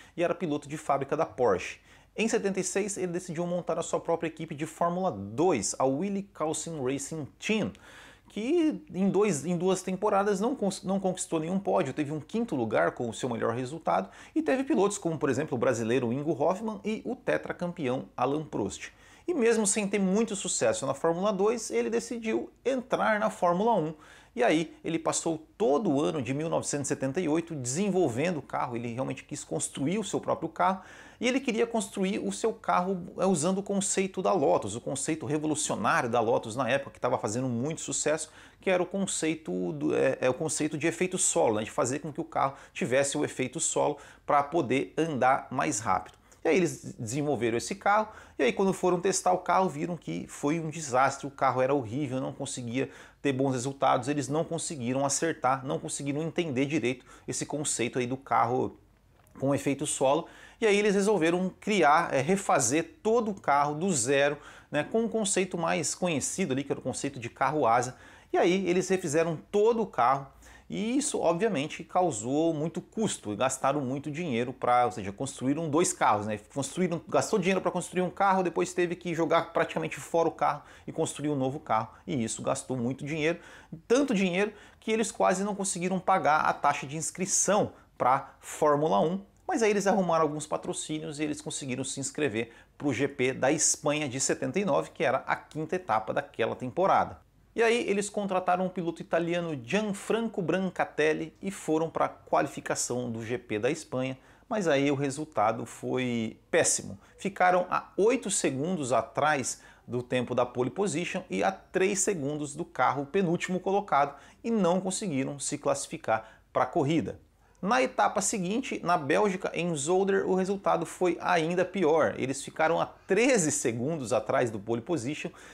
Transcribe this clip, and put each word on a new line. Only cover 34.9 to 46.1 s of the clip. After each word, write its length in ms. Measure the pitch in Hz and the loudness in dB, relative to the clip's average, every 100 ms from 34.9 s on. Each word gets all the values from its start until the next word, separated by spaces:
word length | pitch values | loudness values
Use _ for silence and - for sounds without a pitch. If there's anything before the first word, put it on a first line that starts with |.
| 143 - 160 185 | -6 -4 -4 -2
revolucionário 840 | 151 156 147 - 113 113 160 127 | -2 -2 -2 -2 0 2 2 2
da 120 | 120 | 2
Lotus 340 | 110 131 117 117 | 2 2 0 -4
na 140 | 117 | 0
época, 220 | 135 - | 0 -2
que 80 | - | -4
tava 180 | 127 127 | 0 0
fazendo 320 | 117 110 131 | 0 -2 -2
muito 320 | 117 139 156 | -2 -2 -6
sucesso, 500 | - 139 151 156 - - - - | -6 -2 0 -2 -4 -14 -20 -6
que 80 | 196 | 0
era 120 | 175 | 0
o 40 | 175 | 0
conceito 880 | 196 185 - 160 160 - 180 180 | -2 -2 -2 -2 -2 -4 -4 -4
do, 200 | 151 151 | -2 0
é, 240 | 127 135 127 | 2 2 2
é 80 | 127 | 0
o 40 | |
conceito 440 | 127 156 - 151 156 | 0 -2 -2 -2 -2
de 100 | 160 | -2
efeito 300 | 160 180 185 | 0 -2 0
solo, 380 | - 170 139 107 | 0 2 2 2
né, 80 | 107 | -2
de 60 | |
fazer 280 | - 123 139 | -2 -2 -2
com 140 | 160 | -6
que 80 | 139 | -8
o 40 | 151 | -6
carro 300 | 135 135 - - | 0 0 -2 -14
tivesse 440 | - 160 127 139 151 | -6 0 2 2 0
o 80 | 143 | -2
efeito 340 | - 127 - | -2 -4 -2
solo 380 | - 143 139 151 - - - | -2 0 0 -2 -8 -10 2
pra 160 | 143 | 2
poder 520 | 143 170 120 131 - - | 4 0 2 0 0 -2
andar 520 | 165 131 123 135 - | 0 2 4 2 0
mais 300 | 135 156 - | -2 -2 -2
rápido. 360 | 110 92 - | 0 0 -2